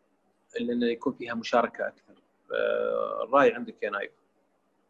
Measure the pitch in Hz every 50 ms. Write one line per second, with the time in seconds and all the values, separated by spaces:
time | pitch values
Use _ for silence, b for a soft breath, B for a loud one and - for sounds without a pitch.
0 | _ _ _ _ _ _ _ _ _ _ - 120 117 120 123 120 120 120 117 117
1 | - 139 123 - 123 120 120 117 113 - - 120 120 113 - - 101 104 - -
2 | _ _ - - _ _ _ _ _ _ 58 57 55 55 55 55 55 55 55 55
3 | 55 52 52 55 - 110 127 143 135 120 113 123 120 113 - - - 104 101 101
4 | 101 - - _ _ _ _ _ _ _ _ _ _ _ _ _ _ _